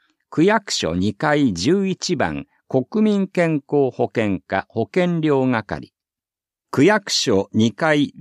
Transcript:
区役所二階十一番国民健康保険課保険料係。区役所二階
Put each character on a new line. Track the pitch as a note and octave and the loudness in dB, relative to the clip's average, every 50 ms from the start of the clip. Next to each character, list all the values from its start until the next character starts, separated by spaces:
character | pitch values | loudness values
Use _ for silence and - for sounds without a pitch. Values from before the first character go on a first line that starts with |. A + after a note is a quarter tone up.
| _ _ _ _ _ _ | _ _ _ _ _ _
区 | - - E3 | 0 2 4
役 | G3 G#3+ A3 G#3 - | 4 2 2 -2 -4
所 | - - - D#2+ E2 | -6 -4 -2 -2 -2
二 | F2+ F#2 G#2+ G#2+ | 0 -2 -2 -2
階 | - D#3+ D3+ D3 D3 C#3+ B2+ | -2 -2 0 2 2 2 0
十 | F#2 E2+ F2+ C3+ F3+ G3+ G3 C3+ | 0 0 0 0 0 2 0 -2
一 | F2 - - - F3+ | -4 -4 -4 -4 -2
番 | B2+ G#2 E2+ D2 C#2+ - - _ _ _ - | -2 -2 -2 -4 -6 -10 -14 _ _ _ -4
国 | - C3 B2+ - - G#3+ G#3+ | -2 -2 -2 -2 0 0 2
民 | G#3+ G#3 G3 F#3+ | 2 2 0 -2
健 | - - F#3 E3+ E3 D#3+ | -2 -2 -2 0 0 0
康 | C#3+ - - D3 C#3+ C#3 B2+ | -2 -4 -2 0 0 0 0
保 | - - A#2+ - - | 0 -2 -4 -2 -2
険 | A#2+ A2 G#2 F#2+ F2 | -2 -2 -2 -2 -4
課 | - - F#2+ F#2+ - _ | -4 -4 -4 -4 -4 _
保 | - A2+ A2+ | -4 -6 -6
険 | - - F#3 F3+ F3 E3+ E3 | -2 -2 -2 -2 0 -2 -2
料 | D3+ D#3 C#3+ C3+ C3 | 0 0 0 2 2
係。 | C3 B2 A2+ G#2 - D#2+ C#2+ A#1+ - _ _ _ _ _ _ _ _ _ _ _ _ _ _ _ _ | 0 0 -2 -4 -6 -10 -10 -12 -14 _ _ _ _ _ _ _ _ _ _ _ _ _ _ _ _
区 | - - C#3 | 0 2 4
役 | F#3+ G#3+ G#3 G#3 - | 4 4 2 0 -4
所 | - - - C#3 G#2+ G2 G2 - | -4 -2 0 0 0 0 0 0
二 | - G#2+ A2 A#2 | 0 0 0 0
階 | - - E3 D#3 D3+ C#3+ C#3+ - - - | 0 -2 0 0 2 2 0 -2 -4 -8